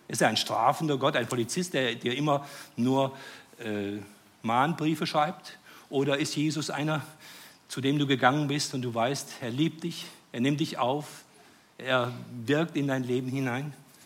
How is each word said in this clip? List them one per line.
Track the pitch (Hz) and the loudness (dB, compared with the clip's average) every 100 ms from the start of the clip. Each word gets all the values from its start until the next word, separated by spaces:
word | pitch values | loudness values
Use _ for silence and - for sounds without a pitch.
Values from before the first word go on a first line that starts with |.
| - | -6
Ist | 123 | 2
er | 139 | 2
ein | 110 | 2
strafender | - 107 120 147 160 139 | 0 2 4 4 2 2
Gott, | 139 143 | 2 2
ein | 117 | 0
Polizist, | 127 113 - 175 | 0 -2 -2 -2
der | 147 127 117 | 0 0 0
dir | 120 131 | -2 0
immer | 151 143 - - - - | 2 2 0 -14 -10 -2
nur, | 123 135 135 - - - - - | 2 4 2 -2 -16 -18 -20 -10
äh, | 113 104 101 104 101 - - - | -6 -4 -2 -6 -10 -18 -20 -8
Mahnbriefe | 113 120 147 170 156 156 127 | 0 2 2 2 0 0 0
schreibt? | 156 151 190 - - - - - | 0 0 -2 -14 -20 -20 -20 -4
Oder | 135 139 143 | 0 2 2
ist | 151 - | 0 0
Jesus | 156 151 143 | 0 0 -4
einer, | - 156 156 - - - - - - - | -2 0 -2 -4 -16 -20 -20 -20 -20 -12
zu | - | -4
dem | 131 147 | 0 2
du | 139 | 2
gegangen | 135 127 147 147 | 4 6 4 2
bist | 143 - | 0 -2
und | 135 | -4
du | 123 | -2
weißt, | 117 117 139 - - | 0 0 0 -6 -8
er | 123 | -4
liebt | 123 165 160 | 0 0 0
dich, | 175 160 - - - | -8 -8 -14 -18 -10
er | 120 | 0
nimmt | 131 147 | 2 2
dich | 151 87 | 0 0
auf, | 123 147 147 - - - - - _ - | 0 0 -4 -14 -20 -20 -20 -20 _ -8
er | 127 131 120 123 - 120 113 | 0 2 2 -4 -10 -6 0
wirkt | 147 165 147 | 2 2 0
in | 139 | 0
dein | 131 | 0
Leben | 123 123 127 | 0 0 0
hinein? | 135 131 123 147 139 - - | -2 -2 -2 -6 -10 -18 -20